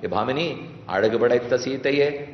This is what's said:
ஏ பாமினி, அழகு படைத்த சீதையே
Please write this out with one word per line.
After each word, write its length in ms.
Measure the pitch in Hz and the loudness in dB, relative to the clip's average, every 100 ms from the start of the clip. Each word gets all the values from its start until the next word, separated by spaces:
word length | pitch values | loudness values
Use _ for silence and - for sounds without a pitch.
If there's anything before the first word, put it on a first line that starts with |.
ஏ 60 | 95 90 | -2 -2
பாமினி, 300 | 113 135 165 135 - - - | 0 0 -2 -6 -12 -14 -4
அழகு 320 | 92 110 110 | 2 2 4
படைத்த 400 | 120 120 120 123 | 4 4 2 0
சீதையே 500 | 123 135 139 143 143 143 - | 0 -2 0 2 2 0 -10